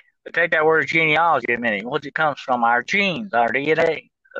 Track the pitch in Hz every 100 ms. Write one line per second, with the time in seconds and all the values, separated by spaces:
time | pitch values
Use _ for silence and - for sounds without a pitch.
0 | - _ - 160 170 165 156 160 139 165
1 | 160 151 170 139 120 117 120 101 117 143
2 | 139 - 156 131 - 123 117 120 - 196
3 | 196 143 101 117 117 127 147 156 165 139
4 | - _ _ -